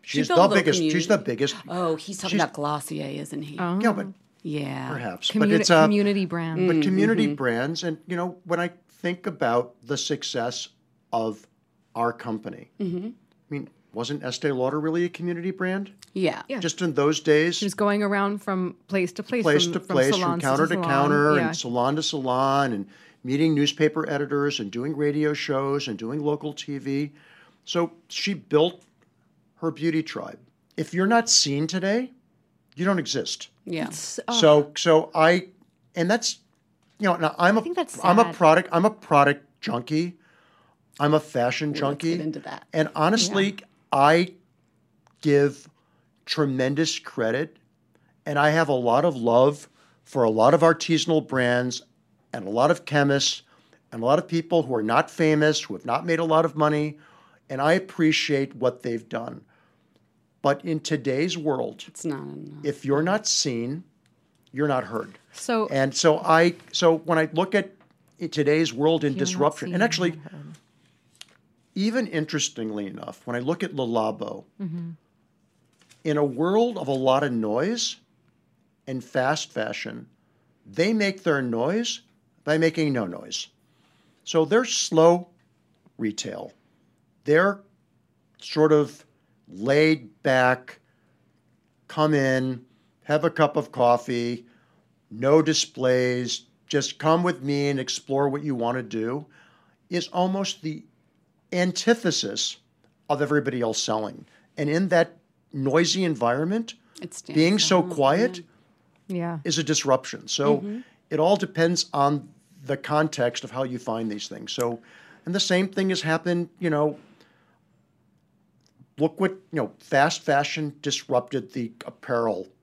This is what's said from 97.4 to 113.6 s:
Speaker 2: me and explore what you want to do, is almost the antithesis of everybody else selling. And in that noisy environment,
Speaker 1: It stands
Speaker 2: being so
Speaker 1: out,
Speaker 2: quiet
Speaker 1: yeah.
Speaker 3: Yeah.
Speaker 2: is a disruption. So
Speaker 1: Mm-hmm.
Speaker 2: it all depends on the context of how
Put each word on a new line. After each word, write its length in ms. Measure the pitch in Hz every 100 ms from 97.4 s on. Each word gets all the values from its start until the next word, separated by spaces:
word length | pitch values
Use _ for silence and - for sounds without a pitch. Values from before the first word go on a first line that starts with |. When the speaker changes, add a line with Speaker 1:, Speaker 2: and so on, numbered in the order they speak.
Speaker 2:
me 260 | 135 143 143
and 100 | 135
explore 500 | 131 - - 135 143
what 140 | 147
you 120 | 147
want 220 | 127 117 127
to 60 |
do, 440 | 117 113 113 139 151 _ _ _ _ _ _
is 180 | 175 170
almost 540 | 180 185 196 196 -
the 200 | 160 156 - _ _ _ _ _ _
antithesis 1040 | 180 180 175 - 233 180 - 101 107 - - _ _ _ _ -
of 120 | 143
everybody 380 | 143 147 123 123
else 200 | 113 110
selling. 420 | - 110 107 - - _ _ -
And 120 | 147
in 180 | 160 190
that 280 | 175 170 - _ _ _
noisy 520 | 139 135 151 170 185
environment, 720 | 180 135 117 127 160 220 226 - _ -
Speaker 1:
It 140 | 180
stands 220 | - - 151
Speaker 2:
being 200 | 165 208
so 200 | - 185
Speaker 1:
out, 120 | 180
Speaker 2:
quiet 480 | 156 135 170 240 185 - _ _ _ _ _ -
Speaker 1:
yeah. 80 | 180
Speaker 3:
Yeah. 220 | 170 165
Speaker 2:
is 140 | 165 156
a 40 |
disruption. 640 | 147 151 135 131 - 113 -
So 300 | - 139 -
Speaker 1:
Mm-hmm. 200 | 202 220 247 _ _
Speaker 2:
it 80 | 151
all 160 | 165 202
depends 500 | 190 - 165 175 -
on 360 | 143 143 147 - _ _ -
the 120 | 135 139
context 680 | - 151 156 147 120 120
of 60 | 113
how 140 | 123